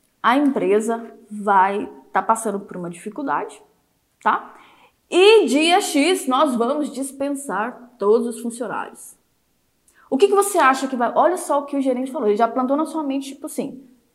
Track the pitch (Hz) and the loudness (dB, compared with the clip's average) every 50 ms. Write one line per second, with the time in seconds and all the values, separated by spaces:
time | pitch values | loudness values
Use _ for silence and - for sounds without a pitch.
0 | _ _ _ _ - 214 240 277 294 277 - 220 180 180 196 214 226 233 233 233 | _ _ _ _ 0 0 2 2 2 2 0 0 0 2 2 2 2 0 -4 -6
1 | 233 220 - - - - 208 208 202 208 202 190 185 196 202 208 - - - - | -6 -12 -18 -20 -20 -16 -12 -8 -2 2 4 4 4 2 2 -4 -6 -8 -12 -18
2 | - - - 196 196 - 220 - - 220 196 196 196 - - 180 175 170 175 170 | -14 -6 -4 -4 0 0 0 0 0 -4 -4 -6 -8 -10 -12 -10 -10 -10 -10 -10
3 | - 214 208 - 294 269 143 156 - - - - - _ _ _ _ _ _ _ | -12 -12 -10 -8 -6 -4 -4 -4 -6 -8 -12 -18 -20 _ _ _ _ _ _ _
4 | _ _ _ _ - 214 226 403 - - - - - - _ _ _ _ _ _ | _ _ _ _ -2 0 0 0 -4 -10 -20 -20 -20 -20 _ _ _ _ _ _
5 | _ - - 339 370 415 453 440 359 254 233 285 320 339 349 359 - - - 294 | _ -2 2 4 6 8 8 6 6 4 2 2 2 4 2 2 2 2 0 2
6 | 277 330 381 370 - 262 254 262 311 294 240 220 233 240 285 302 294 240 - 247 | 2 2 2 0 -2 -2 0 2 2 2 2 0 0 0 -2 -2 -4 -6 -6 -8
7 | 269 269 - 269 277 285 285 269 - - 185 190 214 247 247 - - - _ - | -10 -10 -8 -6 -6 -6 -6 -6 -8 -8 -6 -4 -6 -6 -8 -12 -20 -20 _ -2
8 | 196 202 214 233 233 240 233 - - 233 226 - 254 202 160 104 92 - - - | 2 4 4 4 2 0 -6 -8 -8 -8 -8 -8 -8 -8 -6 -8 -8 -10 -14 -20
9 | - - - _ _ _ _ _ _ _ _ _ _ _ _ _ _ _ _ _ | -20 -20 -20 _ _ _ _ _ _ _ _ _ _ _ _ _ _ _ _ _
10 | _ - - 269 403 392 415 392 403 403 - 359 294 262 262 269 277 262 277 240 | _ -4 0 4 4 4 4 4 2 2 2 4 4 4 4 2 -2 -4 -4 -2
11 | 247 226 - - 254 320 359 349 - - 302 285 277 285 - 277 269 269 247 240 | -2 -2 2 2 2 2 2 0 -2 -2 -2 -2 -2 -2 -4 -2 0 0 -2 -2
12 | 262 269 - 320 240 214 208 208 233 226 233 262 254 254 277 294 320 311 311 320 | -4 -6 -6 -2 0 0 2 2 2 0 0 -2 -2 0 0 0 -2 -2 -4 -6
13 | 302 277 269 277 269 - - - - 208 - - 240 269 - - - - _ _ | -4 -4 -4 -6 -6 -8 -14 -14 -14 -14 -10 -8 -8 -8 -10 -14 -20 -20 _ _
14 | _ _ _ | _ _ _